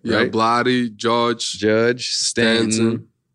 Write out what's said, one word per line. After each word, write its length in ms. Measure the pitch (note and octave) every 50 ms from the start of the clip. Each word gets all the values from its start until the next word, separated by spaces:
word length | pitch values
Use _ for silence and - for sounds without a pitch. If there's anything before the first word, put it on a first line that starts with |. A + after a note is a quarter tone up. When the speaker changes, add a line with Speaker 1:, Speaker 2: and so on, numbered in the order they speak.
| -
Speaker 1:
yeah, 140 | A#2 G#2+
Speaker 2:
right? 140 | G#2+ A#2+ -
Speaker 1:
Vladdy, 640 | G2+ A2 A2+ A#2 A#2+ A#2+ A#2+ B2+ B2+ B2 B2 A#2 G#2+
Judge, 600 | G2+ A#2 A#2 A#2 A#2+ A#2 A#2+ A#2+ A2+ - - -
Speaker 2:
Judge, 540 | G2+ G#2 A2 G#2+ A2 A2+ A#2+ B2 B2 A#2+ -
Stanton, 600 | - - - - - A#2+ A#2 A2+ A2+ A#2 A2+ G#2+
Speaker 1:
Stanton. 360 | A2 A2+ A2+ A2+ A#2 A#2 - - _ _ _ _